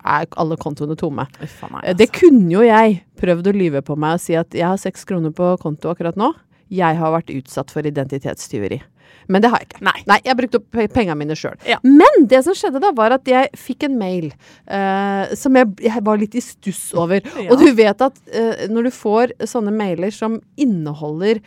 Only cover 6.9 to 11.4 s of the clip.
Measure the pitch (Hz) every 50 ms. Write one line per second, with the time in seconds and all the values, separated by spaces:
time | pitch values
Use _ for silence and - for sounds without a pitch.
6.9 | 156 170 160 160 160 165 160 - 143 135 127 - - 139 131 - - 156 151 147
7.9 | 147 143 135 135 139 139 - 143 - - - - - 110 101 92 104 135 - _
8.9 | _ _ _ _ _ _ _ - 185 196 214 240 233 - - - - - 196 190
9.9 | - - - 208 202 - - 254 262 233 247 - - 226 - _ - 233 214 208
10.9 | - 254 214 175 156 147 147 151 156 -